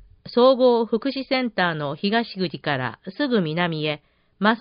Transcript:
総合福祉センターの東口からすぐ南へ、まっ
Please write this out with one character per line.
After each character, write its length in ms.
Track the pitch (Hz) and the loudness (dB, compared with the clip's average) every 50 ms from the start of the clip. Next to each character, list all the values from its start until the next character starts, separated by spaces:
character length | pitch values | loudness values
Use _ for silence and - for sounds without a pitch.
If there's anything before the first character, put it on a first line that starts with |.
| - - - _ _ - | -20 -20 -20 _ _ -4
総 280 | - 240 240 262 269 | 2 4 6 6 6
合 300 | 233 254 247 240 226 233 | 6 4 4 4 4 2
福 220 | 214 - 220 - 277 | 0 -2 -2 -2 -4
祉 160 | 254 277 254 - | -4 -4 -4 -2
セ 140 | 269 254 | -2 -2
ン 80 | 254 233 | -2 -2
タ 200 | - - 180 175 | -2 0 -2 0
ー 40 | 160 | 0
の 220 | 156 147 139 151 | -2 -4 -6 -4
東 420 | 151 - 202 220 233 233 - - 190 | -2 -2 0 0 0 -2 -2 -4 -4
口 220 | 185 170 - 127 | -4 -4 -4 -6
か 160 | - 156 143 | -4 -4 -2
ら 240 | 127 127 120 - _ _ 190 - | -2 -4 -6 -8 _ _ -16 -6
す 100 | - 294 | -4 -2
ぐ 140 | 277 240 214 | 0 0 0
南 440 | 175 151 156 175 180 170 165 156 151 | 0 0 -2 -2 -2 -2 -2 -4 -4
へ、 180 | 156 147 151 _ _ _ _ _ _ _ _ | -4 -4 -6 _ _ _ _ _ _ _ _
ま 140 | 196 214 | 0 0
っ 40 | 233 226 | 0 0